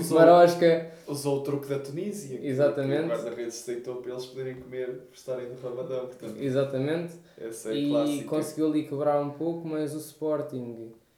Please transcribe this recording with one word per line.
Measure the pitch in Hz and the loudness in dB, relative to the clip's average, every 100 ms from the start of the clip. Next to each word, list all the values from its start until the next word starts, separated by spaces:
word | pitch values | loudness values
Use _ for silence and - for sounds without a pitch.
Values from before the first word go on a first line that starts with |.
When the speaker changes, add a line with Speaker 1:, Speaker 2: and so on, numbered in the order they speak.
Speaker 1:
Usou, | 165 160 | 2 8
Speaker 2:
marosca. | 165 175 175 170 170 165 165 - - | 10 12 10 8 4 4 0 -12 -10
Speaker 1:
usou | 139 139 139 | -4 0 0
o | |
truque | 139 143 - | 0 -4 -4
da | 139 | -6
Tunísia, | 135 147 202 196 139 - | -6 -8 -8 -8 -10 -8
que, | 147 | -4
Speaker 2:
Exatamente. | 131 143 143 135 143 | 2 2 2 0 0
Speaker 1:
que | 165 | 0
o | |
guarda-redes | 147 123 120 117 | -4 -4 -8 -8
se | - - | -8 -8
deitou | 120 127 123 | -8 -8 -10
para | 127 | -8
eles | 127 127 | -10 -10
poderem | 131 131 127 | -10 -10 -10
comer, | 127 127 127 135 - | -10 -8 -6 -8 -14
estarem | - - 123 120 | -16 -10 -8 -8
no | 127 | -10
Ramadão, | 127 120 131 127 127 | -10 -8 -6 -6 -8
portanto. | - 110 107 | -10 -12 -6
Speaker 2:
Exatamente. | 139 131 135 135 139 165 165 - - - | -2 0 0 -2 -2 -2 -4 -12 -20 -14
Speaker 1:
Essa | 113 113 110 | -12 -10 -6
é | 143 | -2
Speaker 2:
E | 143 | 0
Speaker 1:
clássica. | 143 147 143 117 | 2 0 -2 -2
Speaker 2:
conseguiu | 156 151 - 156 | -4 -4 -2 0
ali | 151 147 | 0 -2
quebrar | 139 147 147 | -2 0 2
um | 143 | 0
pouco, | 143 165 170 165 | -4 -4 -4 -4
mas | 156 151 151 | -4 -4 -6
o | |
Sporting, | - - 156 151 139 131 120 113 113 - _ | -12 -6 -2 -2 -4 -8 -8 -10 -14 -18 _